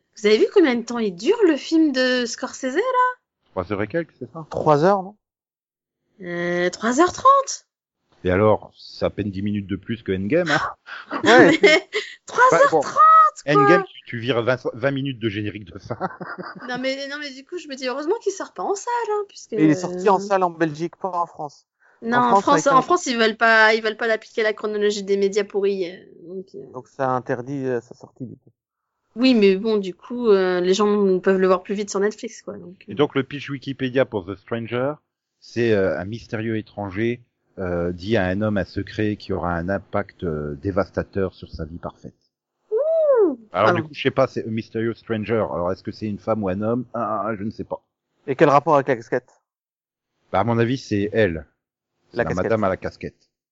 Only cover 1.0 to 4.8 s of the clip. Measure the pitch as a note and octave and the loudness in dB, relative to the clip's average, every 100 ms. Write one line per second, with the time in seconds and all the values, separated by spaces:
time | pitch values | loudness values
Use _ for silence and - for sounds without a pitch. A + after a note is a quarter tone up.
1 | A3 F3 A#3 A#4+ F#4+ C#4 - D#4+ D#4 B3+ | -4 -2 0 4 4 2 0 2 2 2
2 | B3+ B3+ A#3 - B3 - C4 C#4 B4+ B4 | 2 0 -2 -6 -10 -8 -4 -2 0 2
3 | B4+ B4 _ _ _ F#2+ F2+ G2+ G#2+ E3 | 0 -2 _ _ _ -8 -4 -4 -4 -4
4 | E3 - B2 E3 D#3 - - D3 | -6 -10 -16 -14 -10 -2 2 4